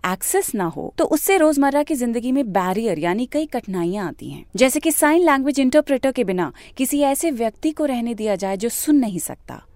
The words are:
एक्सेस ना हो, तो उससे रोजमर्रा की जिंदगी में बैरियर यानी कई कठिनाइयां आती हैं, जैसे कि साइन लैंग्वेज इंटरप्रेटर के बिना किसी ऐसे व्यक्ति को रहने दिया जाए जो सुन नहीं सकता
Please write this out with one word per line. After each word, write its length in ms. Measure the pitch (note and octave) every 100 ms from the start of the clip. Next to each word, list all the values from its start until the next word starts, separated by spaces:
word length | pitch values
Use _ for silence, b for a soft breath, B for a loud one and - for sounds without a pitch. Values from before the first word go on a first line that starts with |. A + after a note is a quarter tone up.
| -
एक्सेस 500 | F#3+ - F#4+ G4 A3
ना 100 | F3
हो, 280 | D3 D3+ -
तो 80 | E4
उससे 320 | D4 - G4
रोजमर्रा 460 | D#4 C#4+ C#4 C#4+
की 120 | D4 D4+
जिंदगी 360 | A#3+ A#3 A#3+
में 200 | C4 A#3+
बैरियर 480 | F#3+ F#3 F#3+ A3+ D#3
यानी 260 | E3+ G3 B3
कई 200 | D4 D#4
कठिनाइयां 640 | - - F#3 E3+ G3 F3
आती 220 | - B2
हैं, 160 | C#3 - F#3
जैसे 240 | C4 D4+
कि 120 | D#4+
साइन 300 | D4+ D4+ D#4+
लैंग्वेज 380 | E4+ C4+ C4+ C4+
इंटरप्रेटर 520 | C4 F4 - C4 C4
के 120 | B3+
बिना 300 | G3 F#3 D#3 B B -
किसी 220 | C4 C#4+
ऐसे 320 | C#4+ C#4 E4+
व्यक्ति 400 | B3 A3+ - D#4
को 140 | D#4 D4+
रहने 280 | B3 A#3
दिया 220 | G#3+ G#3+ F#3+
जाए 220 | F#3+ G3
जो 120 | A3+
सुन 260 | - - D4
नहीं 240 | A#3 F3
सकता 460 | - B2+ - A2+ -